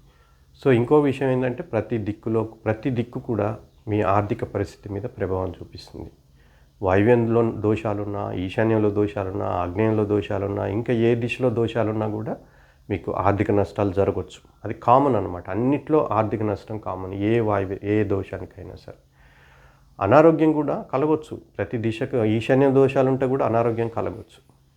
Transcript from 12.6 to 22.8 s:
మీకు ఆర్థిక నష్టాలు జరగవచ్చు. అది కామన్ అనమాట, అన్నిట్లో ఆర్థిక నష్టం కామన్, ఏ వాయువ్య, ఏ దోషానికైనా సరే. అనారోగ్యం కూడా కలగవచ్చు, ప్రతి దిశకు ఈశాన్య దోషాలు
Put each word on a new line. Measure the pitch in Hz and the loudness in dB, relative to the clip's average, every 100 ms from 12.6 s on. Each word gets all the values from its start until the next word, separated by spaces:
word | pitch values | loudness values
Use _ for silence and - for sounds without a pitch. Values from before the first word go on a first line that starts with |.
| _ _ - | _ _ -6
మీకు | 101 - | -6 -4
ఆర్థిక | - 95 101 104 | 0 2 2 2
నష్టాలు | 101 95 - 101 | 2 0 0 -2
జరగవచ్చు. | 92 98 92 85 - _ _ 104 | 2 0 0 -8 -14 _ _ -10
అది | |
కామన్ | - - 131 143 110 | -4 4 4 4 0
అనమాట, | 92 90 92 | -2 -8 -6
అన్నిట్లో | 95 127 143 143 156 - | -2 0 -2 0 0 2
ఆర్థిక | 104 107 107 | 0 0 -2
నష్టం | 107 98 - 104 | -2 -4 -8 -10
కామన్, | 98 92 92 | -8 -8 -8
ఏ | 98 101 117 | -2 0 0
వాయువ్య, | 107 101 95 98 | 0 -2 -2 -6
ఏ | 101 107 | -2 0
దోషానికైనా | 104 98 95 95 92 - 87 - | 0 -2 -4 -10 -12 -16 -16 -16
సరే. | - - _ _ - _ - - - _ _ - | -18 -20 _ _ -20 _ -20 -20 -20 _ _ -4
అనారోగ్యం | 98 139 160 156 156 | 6 8 8 6 2
కూడా | 151 143 180 - | 2 -2 -4 -4
కలగవచ్చు, | 131 151 151 - - - - | -2 0 -2 -4 -16 -14 -6
ప్రతి | 98 120 | -4 -2
దిశకు | 110 110 131 127 | -4 -4 -2 0
ఈశాన్య | 107 113 113 131 139 | 2 0 2 4 6
దోషాలు | 135 | 6